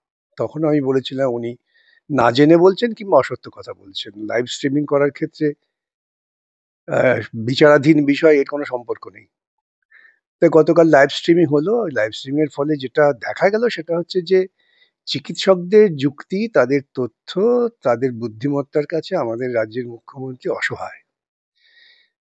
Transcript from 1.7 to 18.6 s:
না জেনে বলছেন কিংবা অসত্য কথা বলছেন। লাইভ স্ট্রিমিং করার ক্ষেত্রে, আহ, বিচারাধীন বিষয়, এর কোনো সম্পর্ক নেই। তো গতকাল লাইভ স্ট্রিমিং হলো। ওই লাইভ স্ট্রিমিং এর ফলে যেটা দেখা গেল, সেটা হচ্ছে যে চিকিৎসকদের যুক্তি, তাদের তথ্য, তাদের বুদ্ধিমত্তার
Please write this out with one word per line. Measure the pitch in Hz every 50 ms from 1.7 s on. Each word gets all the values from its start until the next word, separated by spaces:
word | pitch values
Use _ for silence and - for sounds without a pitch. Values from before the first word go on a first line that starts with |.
| _ _ _ _ _ _ _ -
না | 147 131 117 120
জেনে | 117 127 147 151 165
বলছেন | 170 170 190 196 - 240 240 220
কিংবা | - 220 196 175 139
অসত্য | 123 - 131 - - -
কথা | - 104 101 - 101
বলছেন। | 95 98 101 95 - - 95 101 104 107
লাইভ | 104 104 117 123
স্ট্রিমিং | 120 - - - 143 135 147 147
করার | 139 147 143 143 147
ক্ষেত্রে, | 143 - 156 156 - - 156 147 147 - _ _ _ _ _ _ _ _ _ _ _ _ _ _ _ _ _ _ _ _ _ _ _ _ _ -
আহ, | 139 127 123 127 120 110 107 - - 117 110
বিচারাধীন | 117 135 - 156 147 147 147 127 151 160 151 147
বিষয়, | 139 143 135 165 160 151
এর | 143 135
কোনো | - 147 143 147
সম্পর্ক | - 127 123 117 113 113 - - 110
নেই। | 92 104 - _ _ _ _ _ _ _ _ _ _ _ _ _ _ _ _ _ _ _ _ _ _ _ 175
তো | 165
গতকাল | 143 160 156 165 165 170 165 165
লাইভ | 151 139 139 143
স্ট্রিমিং | - - - - 170 175 170
হলো। | 139 147 147 151 185 226 240
ওই | 220 175
লাইভ | 139 113 107 110 107
স্ট্রিমিং | - - 135 139 147 156
এর | 143 -
ফলে | - 139 151 156
যেটা | 143 131 123 - 156 147 147 139
দেখা | 107 - - - - 165 196
গেল, | 202 220 233 233
সেটা | - - 156 - 165
হচ্ছে | 170 170 - - 185 170
যে | 165 190 185 185 190 _ _ _ _ _ _ _ _ _ _ _ -
চিকিৎসকদের | - 139 - - 170 - - - 190 180 175 180 208 214 214 208 160
যুক্তি, | 139 131 147 143 - - _ 190 190 220 226
তাদের | 226 151 123 123 139 143 131 _ _
তথ্য, | - 127 120 - _ _ - - 180 202 233 240 247 240 233 233 _ -
তাদের | 135 120 117 127 131 123
বুদ্ধিমত্তার | 110 117 117 107 107 117 143 143 143